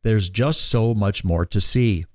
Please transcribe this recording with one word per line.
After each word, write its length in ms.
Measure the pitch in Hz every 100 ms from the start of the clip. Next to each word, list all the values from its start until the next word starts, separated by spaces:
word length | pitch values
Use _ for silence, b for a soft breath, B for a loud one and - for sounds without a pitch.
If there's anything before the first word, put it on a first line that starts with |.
there's 260 | 113 110 92
just 340 | 101 135 160
so 300 | - 123 117
much 320 | 110 101 -
more 220 | 95 85 -
to 140 | 98
see. 460 | - 127 120 90 85